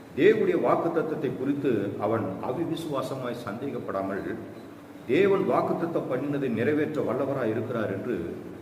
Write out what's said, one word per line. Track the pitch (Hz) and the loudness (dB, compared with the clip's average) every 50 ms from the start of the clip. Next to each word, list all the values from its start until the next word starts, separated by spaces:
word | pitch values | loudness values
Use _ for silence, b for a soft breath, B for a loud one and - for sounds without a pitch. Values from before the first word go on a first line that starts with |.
| - - - | -18 -8 0
"தேவனுடைய | 123 151 208 226 214 190 175 170 165 | 6 6 6 6 6 4 2 2 4
வாக்குத்தத்தத்தை | - 135 165 170 165 165 165 160 147 - 151 - 147 131 - - | 4 2 2 2 2 0 0 0 0 0 -2 -2 -2 -2 -2 -2
குறித்து | 131 139 143 - - 139 113 101 98 101 - - | -2 -2 0 0 0 0 0 0 0 -2 -4 -2
அவன் | 104 107 113 110 98 92 92 92 - | 0 0 0 0 0 -2 -4 -4 -4
அவிவிசுவாசமாய் | 107 131 175 165 151 160 156 165 156 139 131 - - 139 131 127 120 117 - - | -4 -2 -2 -2 -2 -4 -4 -4 -4 -4 -4 -4 -4 -4 -6 -6 -6 -6 -6 -6
சந்தேகப்படாமல் | 101 104 117 139 139 117 120 - 104 95 98 95 95 98 95 - 90 110 117 107 - - - - - - - - - - - - 110 | -8 -8 -6 -6 -6 -6 -6 -6 -4 -4 -2 -2 -2 -2 -4 -4 -4 -4 -6 -8 -10 -12 -14 -14 -16 -16 -16 -16 -16 -16 -8 -2 2
தேவன் | 127 170 196 196 190 180 - - | 4 6 6 6 6 6 4 4
வாக்குத்தத்தம் | - 160 170 - - - 175 165 - 151 - - | 4 4 4 2 0 0 0 0 0 -2 -2 -2
பண்ணினதை | 131 127 143 147 143 143 139 127 | -2 -2 0 0 0 0 0 0
நிறைவேற்ற | 113 107 120 143 151 147 151 - - 135 | 0 2 2 4 4 2 2 0 0 0
வல்லவராய் | 113 107 113 131 143 131 135 131 123 110 | 0 0 0 0 0 0 0 0 0 0
இருக்கிறார் | 107 113 107 - 117 113 107 95 | 0 0 0 -2 -2 -2 -2 -2
என்று | 95 98 98 123 110 87 82 - - - - - - - | -2 -2 -2 -2 -2 -2 -2 -4 -6 -8 -10 -12 -12 -14